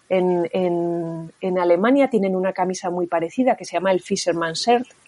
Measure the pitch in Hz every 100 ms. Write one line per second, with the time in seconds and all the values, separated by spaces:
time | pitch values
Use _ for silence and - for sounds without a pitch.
0 | - 185 180 175 170 190 180 175 170 170
1 | 165 165 165 - 190 180 175 170 226 277
2 | 269 214 190 185 190 185 185 185 180 175
3 | 175 170 165 - 254 208 170 170 190 180
4 | - 196 180 170 165 165 233 240 247 _